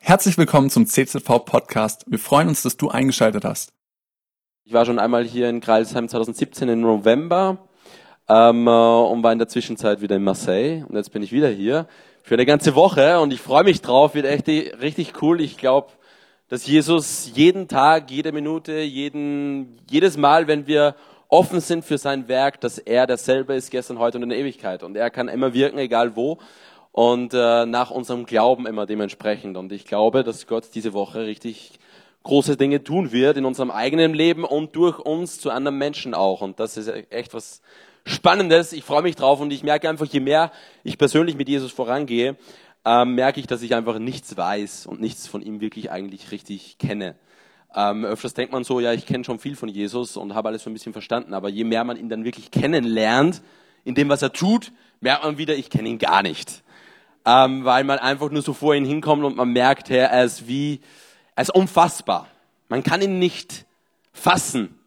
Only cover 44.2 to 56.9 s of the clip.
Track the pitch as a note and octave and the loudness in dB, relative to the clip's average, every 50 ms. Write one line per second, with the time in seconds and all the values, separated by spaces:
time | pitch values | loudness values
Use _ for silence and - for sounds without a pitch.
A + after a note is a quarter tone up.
44.2 | - - G#2 F#2+ F2 F2+ G2+ G#2 G#2 G2 - - - - - - A2 A2+ - - | -14 -14 -8 -6 -4 -4 -4 -4 -6 -10 -12 -18 -16 -16 -12 -8 -8 -8 -8 -10
45.2 | - - - G2+ G2+ G#2+ G#2+ G#2 G#2+ G#2+ - A2 G#2+ - - F#2 G2 G2 F#2+ F#2+ | -18 -14 -14 -14 -12 -12 -12 -10 -12 -12 -12 -12 -14 -12 -10 -10 -12 -12 -16 -18
46.2 | - - - G2+ _ - G2+ G2 - - - _ - - G#2 G#2 F#2+ F2+ E2 _ | -18 -16 -16 -16 _ -14 -16 -16 -16 -20 -14 _ -6 -6 -6 -6 -8 -10 -10 _
47.2 | _ _ _ _ _ _ _ _ _ _ _ - G2+ G2+ G#2 G#2+ A2 G2+ A2 A2 | _ _ _ _ _ _ _ _ _ _ _ -2 -2 -2 -2 -4 -4 -6 -6 -6
48.2 | - B2 - - B2 A#2 C3 C3 B2 - C3 B2 A#2+ A#2 A#2 - - - - B2+ | -8 -10 -6 -6 -8 -6 -6 -8 -4 -2 -2 -2 0 0 -2 -2 -4 -6 -6 -6
49.2 | B2 - B2 A2 - C#3 C#3+ C3 - A2 G2 G2+ G#2 G2+ G2+ B2 B2 A2+ - G2 | -6 -8 -10 -10 -8 -12 -12 -10 -12 -10 -8 -6 -8 -6 -6 -8 -8 -8 -10 -14
50.2 | F2+ G2+ G2+ A2 G#2+ A2 A2 A2 - A2 A2 G#2+ - A#2 G#2+ A2 G#2 - A#2 A#2+ | -12 -8 -8 -6 -4 -4 -6 -8 -10 -12 -14 -12 -14 -14 -14 -16 -8 -6 -6 -6
51.2 | A#2+ - G2 F#2+ F#2 G2+ G2 G#2 A2+ A2+ A2+ A2+ A#2 B2 A#2+ - A2+ A2+ A2+ A2 | -6 -8 -10 -8 -8 -6 -6 -4 -4 -2 -2 -2 -2 -4 -6 -10 -10 -10 -10 -8
52.2 | A2+ A#2+ A#2+ - - - - - - C#3+ E3 D#3 A#2+ A#2 A2 A2 A2 A2 A#2 C3 | -8 -8 -10 -10 -18 -6 -4 -2 0 0 0 0 0 0 -2 0 0 2 4 4
53.2 | D3 E3+ F3+ - - _ _ _ _ _ _ _ _ C3 B2+ C#3 C#3+ C#3+ C#3+ C#3 | 4 2 2 -2 -12 _ _ _ _ _ _ _ _ -6 -2 0 2 2 0 0
54.2 | - C3+ - - E3 F#3+ A3 A#3 A3+ - _ _ _ _ _ _ - B2+ C3+ D3 | 0 -4 -4 -2 0 0 0 0 -2 -6 _ _ _ _ _ _ -2 -2 -2 0
55.2 | D3 D#3 D3+ C#3+ D#3+ D#3 D#3 C3+ B2+ - - - A2 A2+ A#2 A#2 - D2 E2+ G2 | -2 -6 -6 -4 -4 -4 -4 -4 -4 -4 -6 -4 -4 -4 -4 -4 -2 2 2 2
56.2 | G2+ F#2 D#2 - - - - - _ _ _ _ _ _ | 2 0 -4 -8 -12 -16 -18 -20 _ _ _ _ _ _